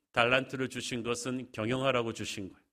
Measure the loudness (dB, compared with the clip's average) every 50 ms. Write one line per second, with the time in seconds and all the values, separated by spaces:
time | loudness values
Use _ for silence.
0 | _ _ 2 4 4 6 6 4 2 0 -4 -4 -4 -2 -4 -6 -6 -4 -4 -4
1 | -2 -2 -2 -2 -2 -4 -4 -4 -6 -8 -4 -2 0 0 0 2 2 2 2 2
2 | 2 0 -4 -4 -6 -6 -6 -6 -8 -10 -12 _ _ _